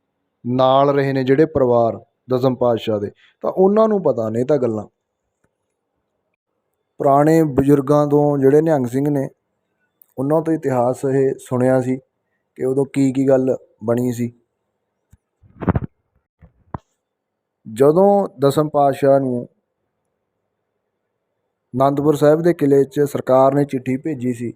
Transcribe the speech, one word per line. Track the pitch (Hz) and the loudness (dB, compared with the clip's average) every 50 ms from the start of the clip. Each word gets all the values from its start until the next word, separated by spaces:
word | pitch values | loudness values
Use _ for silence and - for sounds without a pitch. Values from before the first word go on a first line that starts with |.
| _ _ _ _ _ _ _ _ - 120 | _ _ _ _ _ _ _ _ -8 -4
ਨਾਲ | 123 127 131 131 131 135 139 143 | 0 2 2 4 4 4 2 2
ਰਹੇ | 139 143 135 139 135 | 2 0 0 0 -2
ਨੇ, | 135 131 | -2 0
ਜਿਹੜੇ | 127 135 139 160 | 0 2 2 2
ਪਰਿਵਾਰ | 156 - 143 131 123 120 120 117 113 104 101 - _ _ _ _ - | 2 0 0 0 2 2 2 2 0 -2 -6 -12 _ _ _ _ -6
ਦਸਮ | 127 127 127 131 127 | -4 -2 0 -2 -2
ਪਾਤਸ਼ਾਹ | 120 123 120 117 107 - 113 107 104 | 0 0 0 -2 -2 -2 -4 -4 -4
ਦੇ, | 101 - - _ _ _ _ _ | -6 -8 -12 _ _ _ _ _
ਤਾਂ | - - | -8 -6
ਉਹਨਾਂ | - - 190 196 202 214 220 220 | 0 2 2 2 4 2 2 2
ਨੂੰ | 214 196 170 | 0 0 0
ਪਤਾ | 147 120 117 110 110 | -2 -2 -2 -4 -4
ਨੇ | 110 117 | -4 -4
ਇਹ | 127 | -2
ਤਾਂ | 139 151 143 | 0 0 0
ਗੱਲਾਂ। | 123 117 110 107 101 - _ _ _ _ _ _ _ _ _ _ _ _ _ _ _ _ _ _ _ _ _ _ _ _ _ _ _ _ _ _ _ _ _ _ _ _ _ _ _ _ _ - | 0 -2 -4 -4 -8 -12 _ _ _ _ _ _ _ _ _ _ _ _ _ _ _ _ _ _ _ _ _ _ _ _ _ _ _ _ _ _ _ _ _ _ _ _ _ _ _ _ _ -2
ਪੁਰਾਣੇ | - 143 139 143 147 156 160 165 160 | 0 2 4 4 4 4 4 2 2
ਬਜ਼ੁਰਗਾਂ | 151 131 131 135 139 147 143 135 139 147 147 147 147 | 0 0 0 2 2 2 2 2 2 0 0 0 2
ਤੋਂ | 143 147 147 147 143 143 | 2 2 2 2 0 2
ਜਿਹੜੇ | 131 135 139 151 | 2 4 4 4
ਨਿਹੰਗ | 160 165 156 139 127 | 2 2 0 0 -2
ਸਿੰਘ | 120 120 135 143 151 | -4 -4 -4 -4 -2
ਨੇ, | 147 139 135 - _ _ _ _ _ _ _ _ _ _ _ _ _ _ _ _ _ - | -4 -4 -6 -8 _ _ _ _ _ _ _ _ _ _ _ _ _ _ _ _ _ -8
ਉਹਨਾਂ | 131 139 156 165 | -4 -2 -2 -2
ਤੋਂ | 156 160 165 | 0 -2 -4
ਇਤਿਹਾਸ | 156 156 139 131 123 120 123 131 - - | -4 -2 -2 -2 0 0 -2 -2 -4 -4
ਇਹ | 139 131 139 135 135 135 - | -2 -2 0 0 -2 -4 -6
ਸੁਣਿਆ | - - 127 123 123 131 131 127 | -10 -6 -4 -2 0 2 2 0
ਸੀ | 123 127 131 131 - _ _ _ _ _ _ _ _ _ _ | 0 -2 -6 -6 -8 _ _ _ _ _ _ _ _ _ _
ਕਿ | - 127 | -8 -6
ਉਦੋਂ | 131 135 135 139 | -4 -2 -2 -4
ਕੀ | 135 - 139 139 135 | -4 -2 -2 -2 0
ਕੀ | 123 135 135 135 | 0 0 0 2
ਗੱਲ | 135 131 131 131 123 - _ _ _ - 107 | 2 2 2 0 -4 -4 _ _ _ -8 -4
ਬਣੀ | 113 117 123 123 127 | -2 -2 -2 -2 -4
ਸੀ। | 117 117 120 120 120 _ _ _ _ _ _ _ _ _ _ _ _ _ _ _ _ _ _ _ _ _ _ _ _ - - - - - - - _ _ _ _ _ _ _ _ _ _ _ - _ _ _ _ - - _ _ _ _ _ _ _ _ _ _ _ _ _ _ _ _ - - 110 | -4 -6 -8 -8 -10 _ _ _ _ _ _ _ _ _ _ _ _ _ _ _ _ _ _ _ _ _ _ _ _ -8 -4 -4 -2 -4 -4 -10 _ _ _ _ _ _ _ _ _ _ _ -20 _ _ _ _ -20 -20 _ _ _ _ _ _ _ _ _ _ _ _ _ _ _ _ -20 -8 0
ਜਦੋਂ | 107 135 147 156 175 196 202 202 202 196 190 - - | 2 2 4 4 4 4 4 4 2 0 -2 -4 -2
ਦਸਮ | 135 139 139 156 151 151 | -2 -2 0 0 -2 0
ਪਾਤਸ਼ਾਹ | 147 147 143 139 131 - - 135 135 139 | 0 0 0 0 0 0 0 2 2 2
ਨੂੰ | 135 131 123 120 123 - _ _ _ _ _ _ _ _ _ _ _ _ _ _ _ _ _ _ _ _ _ _ _ _ _ _ _ _ _ _ _ _ _ _ _ _ _ _ _ _ _ _ _ _ - | 0 -2 -4 -6 -8 -12 _ _ _ _ _ _ _ _ _ _ _ _ _ _ _ _ _ _ _ _ _ _ _ _ _ _ _ _ _ _ _ _ _ _ _ _ _ _ _ _ _ _ _ _ -4
ਅਨੰਦਪੁਰ | 123 135 139 143 139 143 151 151 | -2 0 0 0 0 -2 -2 0
ਸਾਹਿਬ | 139 147 147 151 160 | 2 2 2 2 2
ਦੇ | 165 175 170 | 2 0 0
ਕਿਲ੍ਹੇ | - 143 139 139 139 139 | 0 0 2 2 2 0
'ਚ | 135 - 147 | 0 -2 -4
ਸਰਕਾਰ | 147 139 - 123 - - 127 131 135 135 139 | -4 -4 -4 -6 -2 2 2 4 4 4 2
ਨੇ | 143 143 | 0 -2
ਚਿੱਠੀ | 143 - 131 - 131 127 131 | -2 -4 -8 -6 -6 -8 -6
ਭੇਜੀ | - 160 156 123 120 127 123 | -6 -8 -8 -6 -6 -6 -6
ਸੀ | 110 120 113 104 | -6 -8 -12 -12